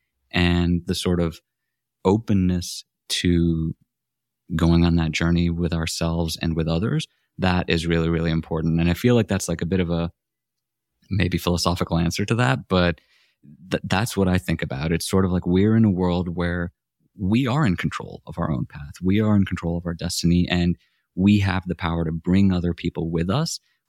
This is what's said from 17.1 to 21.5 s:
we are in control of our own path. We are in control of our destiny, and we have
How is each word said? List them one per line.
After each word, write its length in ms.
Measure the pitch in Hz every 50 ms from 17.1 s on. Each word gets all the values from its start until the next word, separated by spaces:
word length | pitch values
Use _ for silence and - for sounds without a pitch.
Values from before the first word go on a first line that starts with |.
| _ -
we 280 | 95 92 107 120 139
are 180 | 120 120 151 160
in 100 | 104 87
control 460 | - - 78 - - - 50 50 - _
of 120 | - - 87
our 120 | 87 -
own 160 | 73 - -
path. 260 | - - 73 73 73 - - 87
We 160 | 92 98 107
are 160 | 110 107 104
in 100 | 104 98
control 320 | - 92 - - 85 85 85
of 80 | 85
our 80 | 87 85
destiny, 520 | 82 - 87 - - - 85 85 87 87 -
and 280 | 87 87 87 87 85 - _ _ _ _ _ _ _
we 240 | 90 92 101 104 101
have 260 | 98 95